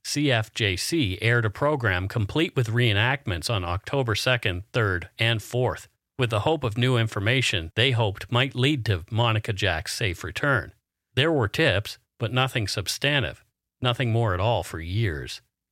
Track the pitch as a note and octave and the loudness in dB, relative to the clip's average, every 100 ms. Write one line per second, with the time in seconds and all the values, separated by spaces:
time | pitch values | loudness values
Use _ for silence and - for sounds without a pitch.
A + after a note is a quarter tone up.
0 | - D3 D3 A#2 - - G#2 F#2 - E3+ | -6 0 2 2 0 0 0 0 0 0
1 | G2+ F#2 A2+ A#2+ A2+ - D3 D3 A2+ F2+ | 0 0 2 2 0 0 0 0 0 0
2 | F#2+ A#2 G2+ D3+ E3 C#3 A2 A#2+ A#2 G2+ | 0 -2 -2 0 0 0 0 2 2 4
3 | A#2+ C#3 - E2+ - G#2 F2 F2 - C#3+ | 2 0 -4 -4 -2 -2 -2 -4 -2 -2
4 | A#2 G2 B2+ A#2+ G2+ F2 - B2+ G#2 F2 | 0 0 0 0 0 -4 -4 -2 0 -2
5 | - - A#2 A2+ - B2 A#2 D#2 - _ | -6 -2 0 0 -2 -2 -2 -2 -12 _
6 | _ - A#2+ G#2+ D#3 D#3+ B2 A2+ B2+ A#2+ | _ -4 0 0 0 0 -2 0 2 2
7 | A2 G#2 G2+ C3 - F#2+ E2 - C3+ A#2+ | 0 0 0 2 0 -2 -2 0 2 2
8 | G#2+ F#2+ - A#2 C3+ B2 C3+ D3 A2 F2+ | 0 -2 -2 0 0 2 0 2 0 -2
9 | - A2 A#2+ A2 - G2 G2 D#2+ - - | 0 0 2 2 -2 0 0 0 -4 -4
10 | G#2+ E2+ E2+ - C#3+ A#2+ - - _ _ | -4 -4 -8 -2 0 0 -2 -12 _ _
11 | _ B2+ D#3+ D3 G#2 - D#3 F#2+ - - | _ 0 2 2 2 2 2 2 -2 -12
12 | _ - A2+ B2+ C3 B2 G2 - F2+ - | _ -8 -2 0 0 -2 -2 -4 -6 -2
13 | C#3+ D3 D#2+ - _ _ _ _ B2 A#2+ | 0 0 -2 -6 _ _ _ _ -2 0
14 | A#2+ A2+ A2+ F2+ A2 G#2 - E2 E2 G2+ | 0 2 2 2 2 0 -2 -8 -4 -2
15 | G#2 D2 B1 - _ _ _ | -2 -2 -8 -14 _ _ _